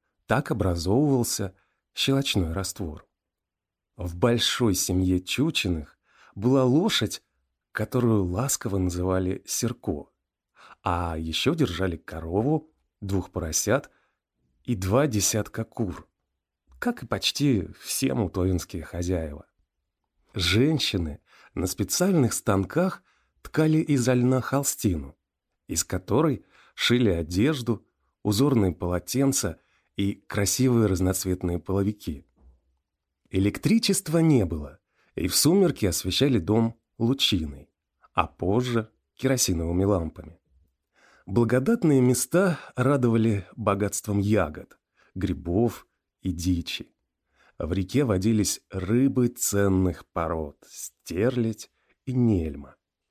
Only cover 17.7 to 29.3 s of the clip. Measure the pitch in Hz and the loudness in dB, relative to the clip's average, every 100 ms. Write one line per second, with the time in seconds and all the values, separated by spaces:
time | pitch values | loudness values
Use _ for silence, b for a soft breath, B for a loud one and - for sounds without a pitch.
17.7 | 85 - - 131 131 92 - 92 90 - | -8 -10 -4 -2 0 -2 0 0 0 -2
18.7 | 85 78 85 87 90 78 73 - _ _ | -10 -10 -6 -4 -2 -4 -10 -18 _ _
19.7 | _ _ _ _ _ _ - 85 101 139 | _ _ _ _ _ _ -4 0 2 4
20.7 | 160 - 98 80 71 b b b - 92 | 2 0 -2 -4 -8 b b b -6 -4
21.7 | - 98 - 185 180 120 - - 98 92 | -4 -4 0 2 4 2 0 0 0 0
22.7 | - 185 - _ _ _ _ - - 156 | 0 -2 -2 _ _ _ _ -6 0 2
23.7 | 156 160 143 120 127 123 131 123 139 139 | 2 2 2 2 2 4 2 0 -2 -2
24.7 | - - 82 69 - _ _ _ _ - | -2 -2 -2 -6 -16 _ _ _ _ -8
25.7 | 80 - 90 - 107 160 123 b b b | -6 -4 -6 -2 0 0 -2 b b b
26.7 | - - 120 117 85 80 90 127 147 120 | -6 0 2 4 2 0 0 0 0 -2
27.7 | 110 - _ _ _ - 104 139 127 95 | -6 -8 _ _ _ -2 2 2 4 2
28.7 | 80 87 87 - 123 139 | 0 -2 -4 -2 0 0